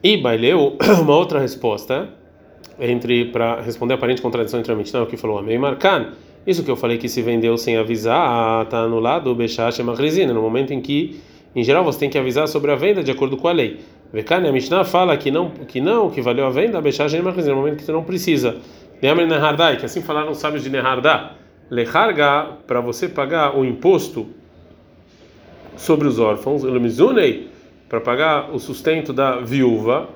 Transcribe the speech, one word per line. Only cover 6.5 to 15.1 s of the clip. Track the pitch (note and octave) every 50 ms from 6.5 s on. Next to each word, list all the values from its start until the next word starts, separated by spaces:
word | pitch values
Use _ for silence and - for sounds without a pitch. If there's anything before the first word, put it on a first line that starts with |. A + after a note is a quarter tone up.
| F#3 E3+ D3+
que | -
eu | B2
falei | - - A#2 A#2+ A#2
que | A#2+ A#2+
se | - B2+ A2+
vendeu | A2+ A#2+ A#2 A2+ A#2 A#2
sem | A#2 A#2 - A#2
avisar, | A2+ A2 A2 A#2+ A2 G#2+ A2+ A#2 D#3 F3 C3+ A#2+ A#2 A2+ A2+ A2+ A2+ A2
tá | A2 - A#2
anulado, | A2+ A#2 A#2 A2+ A2+ A#2+ C#3+ F3 D#3 C3
o | A#2+
Bechá | A#2 A#2+ A2+ A#2 - A#2 A#2
chama | A#2+ - B2 A#2+ A#2
Rizina, | A2 C#3 D3+ D#3 F#3 F#3 C3+ A#2+
no | A2+ A2
momento | A2+ A2+ B2+ C3+ C3+ C#3+
em | C3
que, | - - C#3+ D3 E3 - - - - - - - - - -
em | B2+ A#2
geral, | A#2 C#3 E3+ F#3
você | D#3+ B2 -
tem | D3 C#3
que | - D3+
avisar | C3 B2+ A#2+ C#3 D#3 D3+
sobre | - D3+ C#3+ C#3+ C#3+
a |
venda | B2+ D3 G3 G#3 F#3+ D3+
de | C3 C3
acordo | C3 C#3+ C3+ C3+
com | C3 -
a | E3+ F3
lei. | E3 B2+ G#2+ - - - - - - - - -
Vekane, | G#2+ G#2+ - E3 F#3 F#3 D#3
a | C3+
Mishnah | C3 C3 C3+ E3 F#3+ F#3
fala | F#3 - F3+ F#3 F3